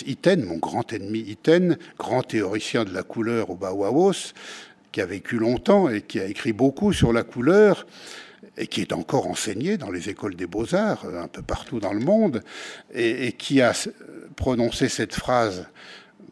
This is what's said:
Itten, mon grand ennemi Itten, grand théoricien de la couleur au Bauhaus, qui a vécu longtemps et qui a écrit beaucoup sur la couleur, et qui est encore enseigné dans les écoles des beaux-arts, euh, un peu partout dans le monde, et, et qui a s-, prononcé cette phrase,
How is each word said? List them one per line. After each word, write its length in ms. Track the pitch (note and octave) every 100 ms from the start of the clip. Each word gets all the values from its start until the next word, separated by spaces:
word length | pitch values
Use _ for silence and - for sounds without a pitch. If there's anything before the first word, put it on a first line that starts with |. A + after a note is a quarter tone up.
| -
Itten, 400 | C3 F3 F#3+ F#2+
mon 120 | E2
grand 360 | - A2+ -
ennemi 260 | G#2+ G2 A2
Itten, 580 | G#2 G#2 - E3+ F3+ D#3 - -
grand 240 | - B2
théoricien 640 | - A2 F#2+ G#2+ - A#2+ G#2
de 80 |
la 100 | F#2
couleur 460 | - A2+ A2 A#2 F#2+
au 60 | F2+
Bauhaus, 800 | F#2+ G2 G2+ C#3 G3 E3+ - - - - - _ _
qui 80 | -
a 40 | F#2
vécu 320 | G2 - A#2+
longtemps 520 | A2+ A#2+ - G3+ E3
et 120 | G#2+
qui 180 | - A2
a 40 | F#2+
écrit 280 | G#2 -
beaucoup 400 | G#2+ C3+ - G3+
sur 180 | E3 B2
la 120 | A#2
couleur, 640 | - B2 B2+ G3 G#3 E3+ - - - - - - - -
et 100 | -
qui 120 | -
est 140 | F#2
encore 340 | E2 - C3+ F2
enseigné 480 | - - G2+ E3 G#3+
dans 160 | G2+
les 180 | F2+ F#2+
écoles 260 | F#2+ G#2 F2
des 120 | F2
beaux-arts, 560 | G2+ A2+ F3+ G#3+ D#3+ F#2
euh, 160 | F2
un 60 | E2+
peu 140 | -
partout 400 | - - - A#2+
dans 120 | F#2+
le 60 | G#2
monde, 420 | C#3 A3 G#3 A2+ - - - - -
et, 340 | - A#2 B2+ B2
et 40 |
qui 260 | - - C#3
a 120 | A#2+
s-, 180 | G2+ A2+ - - - - -
prononcé 500 | C3+ B2 A#2 - C3
cette 260 | - G#2+
phrase, 540 | - - B2 A2 F#2 - - - - - _ -